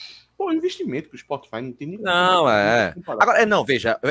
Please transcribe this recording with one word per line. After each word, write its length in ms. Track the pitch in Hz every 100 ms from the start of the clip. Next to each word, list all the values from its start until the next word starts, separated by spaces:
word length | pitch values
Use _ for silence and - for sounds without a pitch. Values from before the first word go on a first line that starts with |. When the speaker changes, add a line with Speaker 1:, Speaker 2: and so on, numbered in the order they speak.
| - - _ -
Speaker 1:
pô, 80 | 381
o 20 |
investimento 560 | 320 359 - 294 135 -
que 80 | 127
o 20 |
Sport 300 | - 139 -
faz 160 | 113
não 80 | 127
tem 160 | 120 147
nem 100 | 202
Speaker 2:
Não, 400 | 190 175 180 185
Speaker 1:
como 60 | 143
Speaker 2:
é. 420 | 107 101 117 95
Speaker 1:
comparar. 280 | 175 - 113
Speaker 2:
Agora, 140 | 220 240
é, 20 |
não, 200 | 214 196
veja, 340 | 143 123 113 110 135